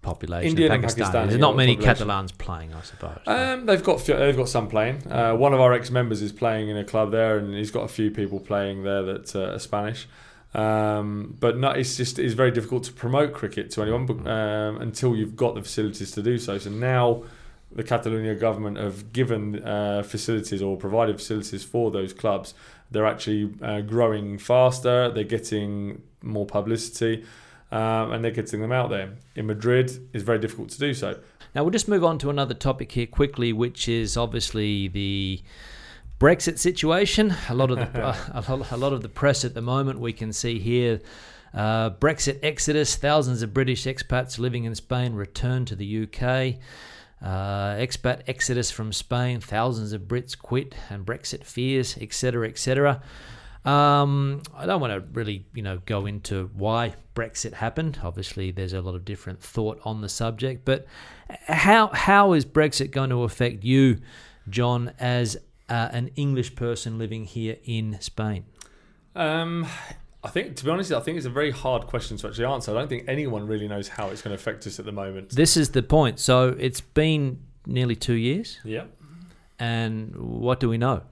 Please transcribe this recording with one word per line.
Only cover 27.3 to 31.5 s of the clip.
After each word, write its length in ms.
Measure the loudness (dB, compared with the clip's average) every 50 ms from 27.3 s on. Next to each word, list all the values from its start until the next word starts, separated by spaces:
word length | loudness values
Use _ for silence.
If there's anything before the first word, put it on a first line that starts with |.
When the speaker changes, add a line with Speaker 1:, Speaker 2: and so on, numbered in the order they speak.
| -20 -20 -20 -20 -20 -20 -14 -6
Speaker 2:
Um, 420 | -4 -2 0 2 2 0 0 0 -2
and 100 | -2 -2
they're 80 | -2 -2 -2 -6
getting 180 | -4 -4 -4
them 100 | -2 0
out 200 | 0 0 0 0
there. 240 | -2 -4 -6 -8 -12 -18 -20 _ _
In 120 | -6 -4
Madrid, 440 | -4 -4 0 2 4 4 4 4 2 -2 -10 -16 -10 -8
it's 100 | -6 0
very 160 | 0 0 2
difficult 300 | 0 -2 -6 -6 -12 -12
to 100 | -4 -2
do 140 | -2 -2 0
so. 260 | -2 -4 -6 -6 -8 -14 -20 _ _ -20 -8